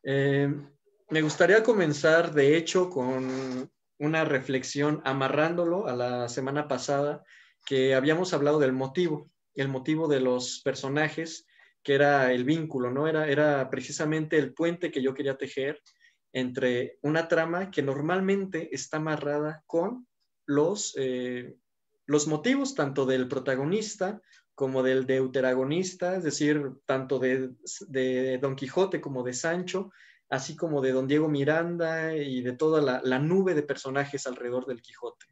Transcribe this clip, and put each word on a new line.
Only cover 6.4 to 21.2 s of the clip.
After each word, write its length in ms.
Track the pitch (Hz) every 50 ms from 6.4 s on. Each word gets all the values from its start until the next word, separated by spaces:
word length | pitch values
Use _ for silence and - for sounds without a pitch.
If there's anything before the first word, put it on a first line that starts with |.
| 131 135 139 147 147 147
pasada, 540 | 135 127 - - 143 139 143 147 156 196 _ _ - - - _ _ _ _
que 300 | - 139 131 131 135 135
habíamos 380 | 131 131 147 156 165 180 180 180
hablado 260 | 147 143 143 151 156
del 120 | 143 131
motivo, 580 | 131 131 131 135 - 180 180 165 151 147 - _ _ _ _ _ _
el 120 | - 135 135
motivo 400 | 135 131 131 156 156 156 165 156
de 140 | 147 135
los 400 | 127 127 127 127 123 - - - -
personajes, 840 | 139 131 - - 135 139 151 156 151 - - 160 160 - - _ _ _ _ - _ _ _ _
que 120 | - 139
era 360 | 139 143 143 143 139 131 127
el 140 | 127 123 127
vínculo, 460 | 139 156 165 156 - - 131 123 123
¿no? 160 | 127 139 151 156
Era, 200 | 160 156 156 151
era 420 | 139 143 151 151 147 139 131 131
precisamente 680 | - 127 127 - 147 - 165 151 156 160 156 156 165 156
el 160 | 143 127 127
puente 360 | - 165 170 175 175 - 160
que 120 | - 139
yo 120 | 127 131 -
quería 240 | - - 139 135 -
tejer 440 | 139 131 - - 131 139 156 - _ _ _ _ _ _ _ _ _ _
entre 680 | - 131 127 127 127 135 127 127 123 123 123 - - _
una 260 | - 143 156 165 165 165
trama 420 | 175 165 160 165 170 180 196 190
que 140 | - - 139
normalmente 920 | 139 135 139 143 160 180 190 190 190 196 196 196 190 185 160 165 - -
está 240 | 143 - - - 156
amarrada 680 | 156 160 151 151 147 143 147 147 147 151 156 156 _ _
con 400 | - 165 170 202 247 254 247 _ _ _ _ _ _ _ _ -
los, 480 | 143 143 151 165 208 208 - - - -
eh, 600 | 135 131 127 127